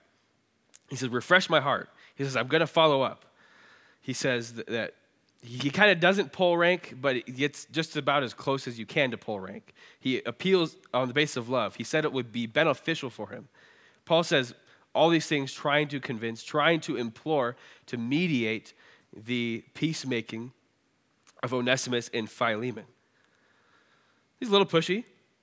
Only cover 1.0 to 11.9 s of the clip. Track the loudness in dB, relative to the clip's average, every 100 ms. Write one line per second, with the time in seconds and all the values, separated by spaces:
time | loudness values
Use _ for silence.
1 | -4 -4 4 4 6 2 2 -2 -4 _
2 | -18 -8 -4 -2 0 2 2 4 4 4
3 | 0 -4 -16 _ _ _ -20 -20 _ _
4 | -8 -4 -2 -2 -4 -10 -6 -6 -6 -10
5 | _ _ _ _ -14 -6 -2 4 6 6
6 | 4 4 0 2 4 4 4 2 -4 -4
7 | -2 -2 -4 -4 -4 -4 -6 -6 -4 -2
8 | 0 2 0 -4 -4 -4 -4 -10 -4 0
9 | 0 -2 -8 -8 -8 -14 -18 _ -20 _
10 | -4 -2 -4 -4 2 4 2 -4 _ -2
11 | 0 0 0 -2 -2 -2 -2 -6 -2